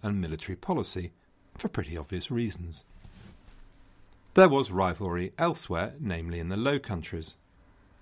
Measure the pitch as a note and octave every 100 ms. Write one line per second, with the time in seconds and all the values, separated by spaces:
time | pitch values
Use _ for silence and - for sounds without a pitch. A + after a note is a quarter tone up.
0 | G#2 G2+ E2+ D#2 - F#2 - D#3 F#2+ -
1 | F2 - _ _ - - G#3 - F2 E2
2 | D2+ F2+ - A#2+ A#2 F2+ E2+ D#2+ - -
3 | - - - - - - - - - -
4 | - - - - F#3 C3+ A2+ F#2 F#2 E2+
5 | G2 F2 F2+ - E3+ D#3+ - E2+ G#2 C#3+
6 | B2+ E2+ E2+ E2+ E2+ G2 B2+ C#3+ - F2+
7 | E2 E2+ D#2 - _ - - - - -